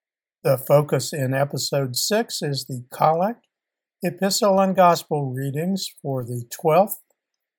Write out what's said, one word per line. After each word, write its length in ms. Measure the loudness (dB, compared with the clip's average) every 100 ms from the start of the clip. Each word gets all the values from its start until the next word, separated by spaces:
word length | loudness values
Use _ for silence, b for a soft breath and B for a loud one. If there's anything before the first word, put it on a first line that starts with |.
| _ _ _ _
The 160 | 0 0
focus 540 | 4 4 4 -2 -2
in 200 | -4 -2
episode 640 | 0 -2 -4 -4 -4 -4 -4
six 460 | -2 -2 -2 -6
is 240 | -6 -6 -8
the 180 | -12 -10
Collect, 540 | 0 0 2 -2 -4 _ _ _ _ _ _
Epistle 560 | -6 -2 -2 2 2 4
and 160 | 2
Gospel 580 | 6 6 4 0 -4 -4
readings 560 | -4 -6 -4 -2 -4 -6 -10
for 220 | -6 -6
the 200 | -4 -8 -8
twelfth, 480 | -4 2 4 2 -2 _ _ _ _ _